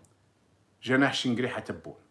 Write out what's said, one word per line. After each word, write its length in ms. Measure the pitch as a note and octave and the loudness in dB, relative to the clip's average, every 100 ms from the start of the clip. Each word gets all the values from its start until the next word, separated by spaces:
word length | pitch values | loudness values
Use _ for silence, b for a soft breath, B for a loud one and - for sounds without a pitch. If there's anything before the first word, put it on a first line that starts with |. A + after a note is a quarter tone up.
| _ _ _ _ _ _ _ _ | _ _ _ _ _ _ _ _
جناح 300 | A2+ C3 C#3 | 0 4 4
شنقريحة 460 | - C3 A2+ A#2+ - | 2 0 0 -2 -4
تبون 360 | - F2 - - _ | -8 -10 -12 -18 _